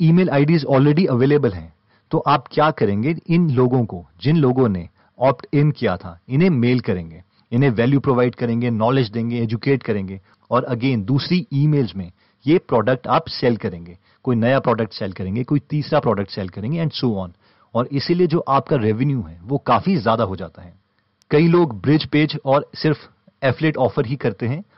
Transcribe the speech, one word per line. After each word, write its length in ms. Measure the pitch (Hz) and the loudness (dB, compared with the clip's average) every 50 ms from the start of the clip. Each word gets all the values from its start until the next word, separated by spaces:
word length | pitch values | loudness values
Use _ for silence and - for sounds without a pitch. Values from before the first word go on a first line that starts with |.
| 170 | 2
ईमेल 280 | 160 165 180 185 165 | 4 4 4 4 2
आईडीज 360 | 143 139 143 151 170 160 135 | 2 2 2 4 2 2 2
already 400 | - 139 131 139 147 147 165 196 | 2 4 4 4 4 4 4 2
अवेलेबल 460 | - 131 117 131 139 147 147 131 113 90 | 2 2 2 4 4 4 2 2 0 -2
हैं, 220 | 87 80 - _ _ _ _ _ _ _ _ | -6 -10 -16 _ _ _ _ _ _ _ _
तो 80 | 147 156 | -4 -2
आप 260 | - 143 143 143 - - - | 0 2 0 0 0 -2 0
क्या 180 | 156 151 156 | 2 2 2
करेंगे? 460 | 151 - 123 101 101 104 117 156 170 - - - | 2 0 0 0 0 0 -2 -2 -4 -4 -2 0
इन 220 | 165 175 175 156 | 2 2 2 2
लोगों 340 | 127 127 127 123 131 127 113 | 2 2 2 2 2 0 0
को, 220 | - 95 85 - - _ - 101 | -2 -6 -12 -14 -18 _ -4 -2
जिन 140 | 139 160 | 0 2
लोगों 320 | 165 139 127 123 131 131 110 | 4 4 2 2 2 2 2
ने 200 | 95 90 82 - _ _ _ _ _ - | 0 -2 -6 -10 _ _ _ _ _ 0
ऑप्ट 280 | 123 135 135 - - - - | 0 0 0 0 -6 -2 0
इन 180 | 143 147 151 | 2 2 2
किया 260 | 143 - 120 101 90 | 0 0 -2 -2 -2
था, 240 | 87 - 98 82 - _ - | -2 -6 -12 -18 -18 _ -4
इन्हें 220 | 127 147 180 190 | 0 2 2 2
मेल 300 | 160 120 117 123 127 123 | 2 2 2 2 2 0
करेंगे, 420 | - 113 98 87 82 82 80 85 - _ _ _ _ _ 117 | 0 -2 -4 -4 -6 -10 -14 -20 -20 _ _ _ _ _ 0
इन्हें 180 | 123 143 139 | 2 2 2
वैल्यू 300 | 110 104 117 123 143 139 | 2 2 2 2 2 2
प्रोवाइड 340 | - 139 127 123 123 123 - | 2 2 2 2 2 0 0
करेंगे, 360 | - 127 117 117 117 120 123 | -2 -4 -2 -2 -2 -2 -2
नॉलेज 400 | 117 107 110 117 135 135 123 101 | -2 0 0 0 2 0 0 -2
देंगे, 320 | 104 117 113 117 120 120 117 | -4 -6 -6 -4 -4 -4 -4
एजुकेट 400 | 107 120 107 - 139 139 123 - | -4 -4 -4 0 -2 -2 0 -2
करेंगे, 380 | - 107 101 95 92 98 95 - _ _ _ _ _ | -4 -4 -4 -4 -6 -10 -14 -16 _ _ _ _ _
और 160 | 113 123 131 131 | -2 -2 0 -2
again 280 | 123 110 120 135 127 110 | -4 -2 -2 -2 -2 -2
दूसरी 480 | 95 101 139 139 - - 175 180 131 - 139 | -2 0 -2 -2 0 0 -2 -2 -2 -2 -2
ईमेल्स 440 | 139 147 151 151 143 123 92 85 | 0 2 2 2 0 0 -2 -4
में 160 | 98 90 87 - _ _ _ _ _ _ | -8 -10 -12 -14 _ _ _ _ _ _
ये 120 | 139 165 185 | 0 0 0
प्रोडक्ट 480 | - - 131 117 104 123 131 127 - | 2 0 0 0 2 2 0 0 0
आप 220 | 107 123 160 160 - | 0 0 0 -2 -4
सेल 280 | - - 139 123 117 | -6 -2 0 0 0
करेंगे, 420 | 104 - 101 87 85 85 87 87 - _ _ _ _ - | 0 -4 -8 -8 -10 -14 -18 -20 -20 _ _ _ _ -4
कोई 140 | 131 120 | -2 0
नया 240 | 113 113 123 135 135 | 2 2 2 2 2
प्रोडक्ट 320 | - 131 113 107 113 - - | 2 0 0 0 -2 -6 -6
सेल 200 | - 110 95 90 | -8 -8 -8 -8
करेंगे, 320 | - 95 92 98 117 131 | -8 -8 -6 -6 -6 -4
कोई 140 | - 151 139 | -2 -2 -2
तीसरा 420 | - _ 147 151 135 - 156 143 | -2 _ -6 -6 -2 0 -2 0
प्रोडक्ट 300 | - 123 104 98 101 - | 0 0 -2 -2 -4 -6
सेल 180 | - 107 95 90 | -8 -10 -10 -10
करेंगे 380 | - 98 101 123 160 165 165 | -10 -10 -8 -6 -4 -4 -4
and 180 | 151 - - 135 | -4 -4 -4 -2
so 100 | 123 107 95 | -2 -2 -4
on। 120 | 92 90 - _ _ _ _ _ _ _ - | -6 -10 -12 _ _ _ _ _ _ _ -4
और 120 | 113 123 | -4 -4
इसीलिए 400 | - 139 139 - - 175 175 180 | -2 -4 -4 -2 -2 0 2 2
जो 120 | 156 151 170 | 2 2 0
आपका 380 | - 131 139 139 - - 160 | 0 0 0 0 0 0 0
रेवेन्यू 460 | 131 107 110 107 113 135 147 139 123 92 | 0 2 0 0 0 0 -2 -2 -2 -6
है 160 | 80 82 87 90 | -8 -14 -16 -8
वो 160 | 113 143 139 | -6 -6 -4
काफी 380 | - - 120 101 82 190 196 | 0 0 0 2 2 0 -2
ज्यादा 280 | 143 98 113 110 113 113 | 0 0 0 0 0 0
हो 120 | 95 95 | -2 -4
जाता 260 | 87 92 82 - - 90 | -8 -10 -14 -16 -20 -20
है। 120 | 87 - _ _ _ _ _ _ _ _ _ _ _ | -20 -20 _ _ _ _ _ _ _ _ _ _ _
कई 180 | 147 147 170 170 | 2 4 4 6
लोग 320 | 170 175 170 139 113 95 | 4 4 2 2 -2 -2
ब्रिज 240 | 90 131 151 160 - | 0 2 2 2 2
पेज 340 | - - 147 151 143 151 147 - | 0 0 0 0 0 -2 -6 -2
और 260 | 135 135 147 - - - | 0 0 0 0 -2 -8
सिर्फ 240 | - - 156 143 - - - _ _ _ _ _ _ - | -4 -2 -2 -2 -2 -6 -14 _ _ _ _ _ _ -2
एफिलिएट 340 | 135 123 - 156 156 151 | -2 0 0 0 -2 0
ऑफर 300 | 127 131 117 - 151 135 | 0 0 0 0 -2 -4
ही 100 | 110 143 | -4 -4
करते 300 | 131 - 120 107 - 123 | -4 -4 -4 -4 -4 -4
हैं, 180 | 113 135 170 - - _ | -6 -6 -6 -10 -14 _